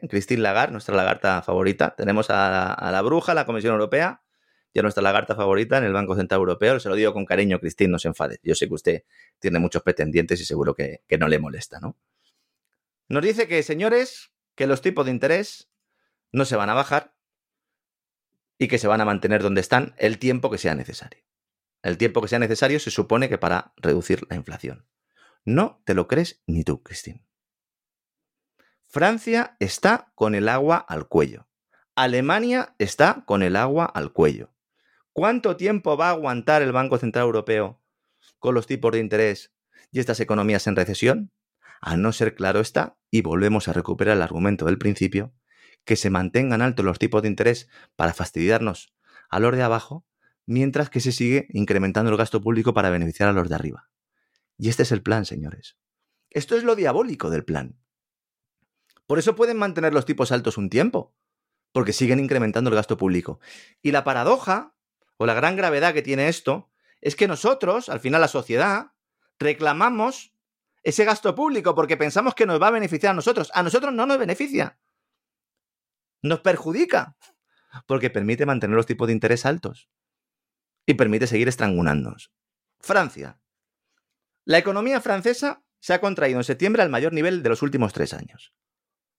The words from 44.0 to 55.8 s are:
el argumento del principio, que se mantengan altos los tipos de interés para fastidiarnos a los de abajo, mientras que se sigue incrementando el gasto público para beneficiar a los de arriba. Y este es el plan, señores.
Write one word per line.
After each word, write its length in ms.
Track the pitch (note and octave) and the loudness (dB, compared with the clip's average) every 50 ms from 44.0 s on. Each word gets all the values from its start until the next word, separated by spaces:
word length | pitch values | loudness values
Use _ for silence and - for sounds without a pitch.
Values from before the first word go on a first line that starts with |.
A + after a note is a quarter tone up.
| G2 G2+ G#2+ | 2 2 2
el 60 | G2 E2+ | 2 0
argumento 420 | E2+ E2 E2 F2+ G2+ G#2 F2+ D#2 | 0 -2 -2 0 0 0 0 0
del 140 | D#2+ F#2+ - | 0 0 0
principio, 560 | - G#2 G2+ - F#2 F#2 - G2 G#2 B2+ - _ _ _ _ _ _ _ _ _ _ | 0 -2 0 0 -2 -2 -2 -4 -6 -6 -12 _ _ _ _ _ _ _ _ _ _
que 120 | - A2 | -2 -2
se 120 | - - G2+ | 0 2 0
mantengan 540 | F#2+ F2+ F#2 F2+ - A#2+ C3+ C3 A#2+ A2 A#2+ | 0 0 0 0 0 0 0 0 0 0 0
altos 240 | B2+ B2 - G2 | 0 0 0 0
los 120 | F#2+ F2 - | -2 0 0
tipos 220 | - G2+ - G#2+ | -2 0 0 0
de 80 | G#2 G#2+ | 0 0
interés 400 | G2 - G#2+ A#2 A#2+ A#2+ - _ _ - - _ _ | -2 2 2 2 2 0 -6 _ _ -20 -20 _ _
para 200 | - D#2+ E2+ E2+ | -2 -2 -2 -2
fastidiarnos 800 | - F2 - - E2+ E2 F#2+ A2+ A2+ A#2 G#2+ F2 - - _ _ _ _ _ _ - - _ | -4 -8 -6 -4 -2 2 2 2 2 0 -2 -6 -6 -12 _ _ _ _ _ _ -20 -14 _
a 100 | - F#2 | -2 0
los 160 | A2 A#2+ B2 | 0 2 2
de 80 | B2+ B2+ | 2 0
abajo, 440 | A#2 A2+ A2+ - - C#3 E3 - _ _ _ _ _ _ _ _ | 0 0 -2 -4 -8 -14 -16 -16 _ _ _ _ _ _ _ _
mientras 420 | - A#2 B2+ C3+ C#3 C3 C#3+ D3 C#3 | -4 0 0 0 0 0 -2 -4 -2
que 120 | - C3 | -2 -2
se 120 | A#2+ C3 B2 | -2 -2 -2
sigue 340 | - B2 A#2+ B2+ C#3 C3+ - | 0 0 0 0 0 -2 -2
incrementando 600 | - G2+ G#2 G2 G#2 G2 F#2+ F#2+ F#2 G#2+ A2 A2+ | -2 -2 0 0 2 2 2 0 0 0 2 2
el 60 | G#2+ | 2
gasto 240 | G#2 A2+ - - A2 | 0 0 0 -2 -2
público 320 | G2+ A2 A#2 A2+ A2 A#2+ A2 | 0 0 0 2 0 2 2
para 160 | G#2+ G2 F#2+ | 2 2 2
beneficiar 400 | F2 F2 E2+ E2 E2 - G2+ G2+ | 0 0 -2 -2 -2 0 2 2
a 40 | G2+ | 2
los 180 | F#2+ E2+ F2 | 2 0 -2
de 40 | D2+ | -4
arriba. 360 | D#2 - D2+ B1+ - - _ _ _ _ _ _ _ _ _ _ _ _ _ _ | -4 -6 -8 -8 -10 -18 _ _ _ _ _ _ _ _ _ _ _ _ _ _
Y 140 | _ - A2 | _ -4 -2
este 140 | A#2 - C3 | 0 0 0
es 80 | B2 B2 | 0 0
el 100 | G2 - | -2 0
plan, 240 | G#2+ G#2+ A2+ G2+ | 0 -2 -2 -2
señores. 500 | - - B1 D2+ D2+ - - - - - _ | -4 -8 -10 -10 -10 -12 -14 -20 -20 -20 _